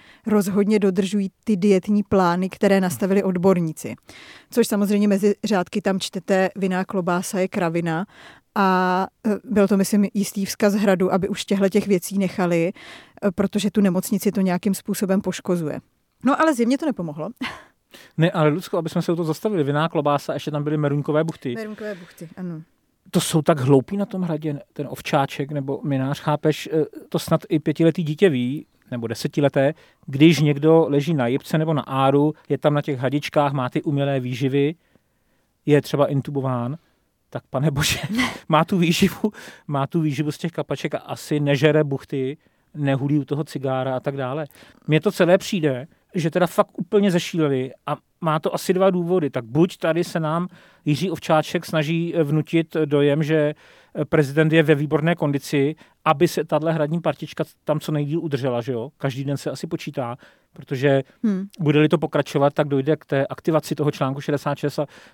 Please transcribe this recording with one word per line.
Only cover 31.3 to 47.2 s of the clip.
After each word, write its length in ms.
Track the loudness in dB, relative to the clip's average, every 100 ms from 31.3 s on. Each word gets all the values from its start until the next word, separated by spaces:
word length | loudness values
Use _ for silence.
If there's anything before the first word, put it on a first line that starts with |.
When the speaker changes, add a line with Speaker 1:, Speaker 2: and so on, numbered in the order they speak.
| -2 -2 -2
Speaker 2:
nebo 160 | 0
na 80 | -2
áru, 520 | -2 0 4 4 2 -2 _
je 80 | 0
tam 160 | 2
na 80 | 0
těch 180 | -2 -2
hadičkách, 540 | -2 -2 -2 0 0
má 160 | 0 -4
ty 120 | -4
umělé 380 | -2 -2 0 -2
výživy, 560 | -4 -4 0 2 0 -2 _ _ _ _ _ _ _ _ 2
je 160 | 2
třeba 240 | 2 0 2
intubován, 720 | 0 -2 -4 -4 -4 -6 -8 _ _ _ _ _
tak 140 | -14 -6
pane 220 | 0 0
bože, 280 | 0 -2 -2 -4 -2
<laughs> 240 | -2 -4 0
má 180 | 2 2
tu 120 | 2
výživu, 540 | 2 2 2 0 -6 -6 -18 -20 -6
má 200 | -4 -2
tu 140 | -2
výživu 300 | -2 -2 -4
z 60 | -4
těch 140 | -8
kapaček 440 | -6 -6 -6 -6 -8
a 20 |
asi 420 | -8 -14 -4 -2
nežere 440 | 2 4 4 4
buchty, 540 | 2 -2 -6 -6 -6 -8 _ _ _
nehulí 460 | -4 -2 0 0 -2
u 60 | -2
toho 180 | -6
cigára 520 | -6 -6 -4 -4 -4 -4
a 40 |
tak 180 | -6 -6
dále. 280 | -6 -8 -10 -16 -20 _ 0
Mně 140 | 0
to 100 | 0
celé 260 | 0 4 4
přijde, 500 | 2 -2 0 -2 -8 _ _ -4
že 160 | -2
teda 160 | 0 0
fakt 220 | 0 -2 -4
úplně 340 | 0 2 2
zešíleli 600 | 0